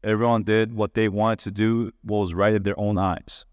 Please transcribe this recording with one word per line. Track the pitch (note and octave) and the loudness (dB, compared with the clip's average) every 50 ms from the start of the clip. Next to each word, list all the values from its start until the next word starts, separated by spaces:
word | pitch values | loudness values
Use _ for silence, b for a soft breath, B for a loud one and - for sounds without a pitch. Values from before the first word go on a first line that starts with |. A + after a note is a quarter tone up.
| - | 0
Everyone | G#2+ A2 G#2+ A#2 A#2+ A#2 A2 G2+ | 0 0 2 2 2 2 2 2
did | G#2+ G#2+ A2 A2 A2 | 2 2 2 2 0
what | A#2 G#2+ G#2+ - _ | -2 -4 -4 -2 _
they | A2+ A2 G#2+ | 0 0 2
wanted | F#2+ G#2 G#2+ A2+ A2 - | 2 0 0 0 0 -2
to | - G2+ | -6 -10
do, | G2 G2+ A2 A2 A#2 A#2 A#2 - _ _ - | -2 0 0 2 2 0 -2 -4 _ _ -8
what | G#2+ G#2 G#2 | -4 -2 -2
was | G2+ F2 E2+ | -2 -2 0
right | F2+ G2 G#2+ A2 | 2 2 2 2
in | G#2 | 2
their | F#2+ G2+ - - | 0 -2 -4 -2
own | G#2 G#2 G#2 F#2 | -2 -2 0 0
eyes. | G2 F#2+ E2+ - - - - - - _ | 0 -2 -2 -4 -8 -14 -16 -16 -16 _